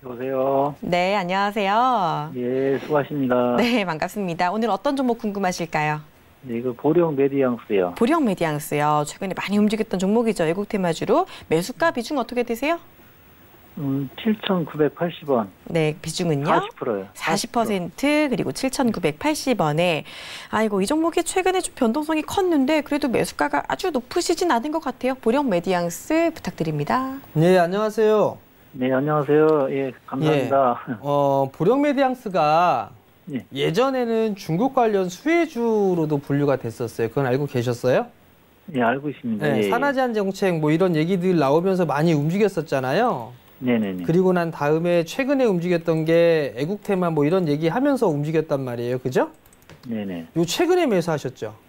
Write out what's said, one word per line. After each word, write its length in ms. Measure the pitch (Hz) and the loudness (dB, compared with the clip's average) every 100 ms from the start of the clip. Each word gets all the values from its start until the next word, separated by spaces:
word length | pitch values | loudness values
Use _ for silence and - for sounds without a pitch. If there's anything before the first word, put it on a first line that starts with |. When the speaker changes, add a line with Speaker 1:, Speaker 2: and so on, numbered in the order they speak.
Speaker 1:
여보세요. 680 | 131 120 131 135 135 139 143 143 | -12 -8 -4 0 2 2 0 -2
Speaker 2:
네, 360 | - 175 180 202 | -2 0 0 0
안녕하세요. 1160 | 175 190 202 208 190 208 254 240 170 151 151 127 | 0 0 0 0 0 2 2 2 0 -2 -6 -6
Speaker 1:
예, 420 | 123 131 135 135 | -4 -2 0 -2
수고하십니다. 760 | - 151 139 151 131 123 123 120 | 0 -2 0 -2 0 2 2 2
Speaker 2:
네, 300 | 240 240 185 | 2 0 -2
반갑습니다. 640 | 156 170 214 190 165 180 | -4 -6 -4 -6 -2 -2
오늘 160 | 208 226 | 0 0
어떤 280 | 196 285 277 | 0 -2 0
종목 220 | 262 233 | -2 -2
궁금하실까요? 840 | 214 202 190 180 165 156 151 151 151 _ - - | -4 -2 -2 -2 -4 -2 -2 -2 -8 _ -20 -20
Speaker 1:
네, 180 | 131 117 | -8 -4
그 140 | 127 | -4
보령 420 | 120 143 165 170 135 | -2 2 4 2 2
메디앙스요. 760 | 139 139 131 117 - 101 90 85 | 2 2 0 0 -2 0 0 2
Speaker 2:
보령 300 | 233 339 254 | 2 2 2
메디앙스요. 760 | 180 165 147 - 147 147 151 147 | 0 -2 -2 -4 0 2 2 -2
최근에 260 | - 196 | -6 -8
많이 220 | 170 - 202 | -6 -2 2
움직였던 420 | 208 220 220 190 | 2 0 -2 -2
종목이죠. 460 | 190 220 226 196 | 0 2 0 0
외국 240 | 160 175 208 | 0 0 -4
테마주로. 560 | 208 180 160 156 262 381 - - | -2 -2 -2 0 2 0 -6 -2
매수가 440 | 160 185 - 330 | -2 -2 -2 -2
비중 260 | 320 269 294 | 0 -4 -4
어떻게 240 | 226 247 | -4 -4
되세요? 360 | 240 226 285 339 - - - - - - - - - - | -4 -2 -2 -4 -6 -20 -20 -20 -20 -20 -20 -20 -20 -8
Speaker 1:
음, 320 | 143 135 135 - | -4 -2 -4 -4
칠천구백팔십 1080 | 226 214 - 185 151 151 151 - 170 165 151 | -2 -2 0 -2 -2 -2 -2 0 -6 -6 -2
원. 180 | 127 101 - | 0 0 -10
Speaker 2:
네, 320 | - 165 156 151 | -6 -2 -2 -4
비중은요? 420 | 160 - 175 143 | -10 -4 -2 0
Speaker 1:
사십 320 | 147 339 403 - | 2 0 0 -8
프로요. 300 | 131 104 98 | -6 -4 -6
Speaker 2:
사십 380 | - - 196 - | -8 -4 -2 -2
퍼센트, 760 | 247 220 202 175 - 277 302 302 | -2 0 -2 -4 -4 0 2 0
그리고 240 | 202 156 | -2 -4
칠천구백팔십 1040 | 156 262 - 240 202 175 143 294 302 - 226 | -4 -4 0 -2 0 -2 -2 -4 -2 -2 0
원에. 460 | 156 151 180 156 143 - - - - | 2 2 0 0 -4 -16 -16 -16 -6
아이고, 320 | 208 220 202 | -2 0 0
이 40 | 196 | 0
종목이 380 | 311 330 320 | 0 0 0
최근에 380 | 339 - 370 370 | -2 0 0 0
좀 120 | 339 | -4
변동성이 460 | - 226 254 302 320 | -2 0 0 -2 -4
컸는데 640 | 302 - 370 320 262 311 | -2 0 2 2 2 0
그래도 260 | - 294 277 | 0 -2 0
매수가가 540 | 208 170 - 294 - - | 0 -2 -2 0 0 -4
아주 220 | - 370 | -4 -2
높으시진 600 | 285 - 359 339 339 359 | -4 -4 -4 -2 0 2
않은 200 | 240 269 | 0 0
것 100 | 311 | -6
같아요. 340 | 277 247 254 | -6 -4 -4
보령 340 | 262 226 262 277 | -2 0 0 2
메디앙스 840 | 175 180 180 175 170 - 320 330 | 0 0 -2 -2 -6 -2 0 0
부탁드립니다. 840 | 320 - - 160 151 147 233 262 269 - | -2 -10 -6 -4 -2 0 -2 -2 -10 -6
Speaker 3:
네, 260 | 151 165 185 | 2 6 6
안녕하세요. 880 | 170 196 214 214 214 214 151 98 - _ - 135 | 4 0 -2 2 4 4 2 -2 -18 _ -20 -4
Speaker 1:
네, 160 | 127 | 0
안녕하세요. 760 | 131 147 151 143 151 156 156 135 | 0 2 0 4 4 6 4 2
예, 220 | 139 135 - | -2 -4 -8
감사합니다. 800 | - 131 151 147 120 135 127 120 - | -10 -2 2 2 2 4 4 0 -6
Speaker 3:
예. 60 | 113 | -8
어, 480 | 143 143 139 139 139 | -2 0 2 2 0
보령 280 | - 165 269 | 0 2 2
메디앙스가 1080 | 294 277 262 254 214 180 151 156 175 135 98 - _ _ - | 2 2 0 -2 -4 0 2 4 4 0 -4 -14 _ _ -10
Speaker 1:
예. 140 | 135 92 | -10 -8
Speaker 3:
예전에는 800 | 131 151 165 262 262 240 226 220 | -4 -2 2 0 0 -2 0 -2
중국 400 | 196 - 160 262 | -4 -4 0 0
관련 340 | 262 226 202 185 | 2 2 2 -2
수혜주로도 1120 | 180 - 339 320 233 233 214 196 180 156 147 | -4 0 2 2 -2 0 2 2 2 0 -2
분류가 380 | - 143 143 135 | 0 0 2 0
됐었어요. 520 | 117 110 117 - 113 | -2 -6 -8 -4 -2
그건 180 | 143 135 | 0 0
알고 200 | 131 143 | 0 0
계셨어요? 600 | 123 120 117 127 151 233 - _ _ _ _ - | -2 -2 -2 2 2 0 -12 _ _ _ _ -8
Speaker 1:
예, 80 | 139 | 0
알고 280 | 226 180 147 | 0 0 -4
있습니다. 360 | 131 240 226 151 | -6 -4 -2 0
Speaker 3:
네, 60 | |
Speaker 1:
예, 40 | 110 | 2
예. 120 | 104 | 2
Speaker 3:
산화 220 | 240 285 | 2 2
제한 200 | 262 254 | 0 0
정책 460 | 214 196 196 196 170 | 0 -2 0 0 2
뭐 140 | 151 | 2
이런 240 | 160 190 156 | 2 2 2
얘기들 420 | 165 190 180 175 | 2 0 2 2
나오면서 480 | 135 151 185 185 165 | 4 2 2 0 0
많이 260 | 139 165 | 2 2
움직였었잖아요. 1200 | 151 147 185 208 170 147 139 127 156 240 156 113 123 - - | 2 2 2 0 0 -2 -2 0 0 0 -2 -6 -16 -20 -6
Speaker 1:
네네네. 420 | 127 120 101 92 90 | 0 0 0 -4 0
Speaker 3:
그리고 260 | 165 185 | 4 4
난 180 | 180 170 | 2 0
다음에 540 | 160 147 160 175 175 | -2 0 2 2 2
최근에 400 | 165 - 269 285 | 0 -4 -2 2
움직였던 600 | 247 180 175 170 165 160 | 2 0 0 -2 0 0
게 500 | 160 165 170 160 139 117 | 4 4 6 4 0 -4
애국 260 | 151 208 | -6 -6
테마 280 | - 190 175 | -2 0 0
뭐 140 | 160 147 | 2 2
이런 200 | 190 170 | 2 2
얘기 220 | 147 160 | 0 0
하면서 400 | 185 285 269 214 | 0 0 2 2
움직였단 520 | 147 147 160 156 143 | 0 0 -2 0 -4
말이에요. 380 | 131 120 120 127 | -4 -4 -4 -4
그죠? 320 | 131 139 320 - _ _ _ - - | -2 0 -2 -4 _ _ _ -20 -10
Speaker 1:
네네. 400 | 220 202 180 - 160 | -8 -6 -8 -6 -2
Speaker 3:
요 80 | |
최근에 420 | 170 - 330 359 320 | -2 0 2 2 2
매수하셨죠? 680 | 190 170 151 131 - 110 107 | 0 0 -4 -4 -8 -12 -12